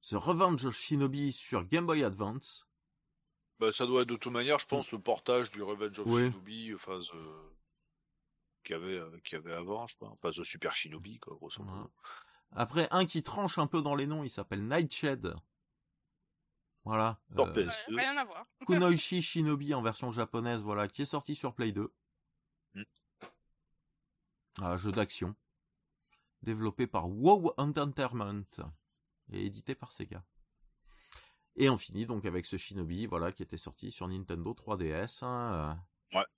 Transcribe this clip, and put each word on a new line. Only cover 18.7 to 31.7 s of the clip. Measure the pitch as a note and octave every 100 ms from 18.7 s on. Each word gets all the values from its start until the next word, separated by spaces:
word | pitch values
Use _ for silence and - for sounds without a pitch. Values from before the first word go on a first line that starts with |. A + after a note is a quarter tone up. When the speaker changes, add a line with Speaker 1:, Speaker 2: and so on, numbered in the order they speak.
| F3+ F3+ E3+ - F3+
Speaker 1:
Shinobi | D#3+ E3+ D#3 D3 C#3+
en | C#3+
version | A2+ A2 B2+
japonaise, | A#2 A2+ A#2+ A#2 A#2
voilà, | G#2 G#2 G#2
qui | -
est | C#3+
sorti | D3+ - D3+
sur | C3+
Play | A#2 A#2
deux. | G2+ G#2+ _ _ _ _ _ _ _ _
Speaker 2:
Hmm. | F#2+ G#2 _ _ _ - _ _ _ _ _ _ _ _ _ _ _ _ -
Speaker 1:
Un | F#2 F2+
jeu | G2+
d'action. | G2 G2+ - F2 G2+ _ _ _ _ _ _ _ _ _ _
Développé | A2+ A2 A2 - B2+
par | - E2+
WoW | G2+ C#3+ G3+ E3 -
Entertainment. | C#3+ D3+ D3 C3+ C3 B2 G2+ G2+ G2+ - - D#2 _ _ _ _ _
Et | G2 G2+
édité | G#2 - C3
par | -
Sega. | - G2 - - _ _ _ - _ _ - - - - _ _ -
Et | C3+